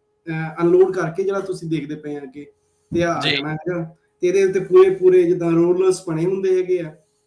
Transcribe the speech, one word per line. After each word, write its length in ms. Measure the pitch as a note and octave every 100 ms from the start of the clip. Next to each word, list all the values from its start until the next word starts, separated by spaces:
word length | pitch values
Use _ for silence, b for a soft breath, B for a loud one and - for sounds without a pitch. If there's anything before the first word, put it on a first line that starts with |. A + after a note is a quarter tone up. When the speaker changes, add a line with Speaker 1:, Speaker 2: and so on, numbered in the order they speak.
| _ _ -
Speaker 1:
ਅ, 320 | D#3+ D#3+ E3
ਅਨਲੋਡ 320 | E3+ F3+ F#3+
ਕਰਕੇ 300 | F#3 D#3+ F3+
ਜਿਹੜਾ 160 | F#3+ G3
ਤੁਸੀਂ 280 | F#3 F3 E3
ਦੇਖਦੇ 260 | D#3+ C#3
ਪਏ 220 | D3+ D3+ D3
ਆ 60 |
ਅੱਗੇ, 240 | C3+ C#3 C#3+ _ _ _ _
ਤੇ 80 | E3+
ਆਹ 120 | E3+
ਆ 60 | D#3
Speaker 2:
ਜੀ। 100 | D3
Speaker 1:
ਜਾਣਾ 220 | D3 D3+
ਹੈਗਾ। 440 | D#3 F3 F3 E3 - _ _
ਤੇ 80 | F3
ਇਹਦੇ 160 | G3
ਉੱਤੇ 160 | F#3+ F#3+
ਪੂਰੇ, 300 | - F#3 F#3+
ਪੂਰੇ 320 | - F#3 F#3
ਜਿੱਦਾਂ 300 | E3+ E3+ E3+
ਰੋਲਰਸ 500 | E3 E3+ F3+ F#3+ F3+ E3+
ਬਣੇ 160 | D#3+
ਹੁੰਦੇ 380 | F3 G3 F#3+ F#3
ਹੈਗੇ 180 | F3+ F3+
ਆ। 160 | D#3+ D#3 _ _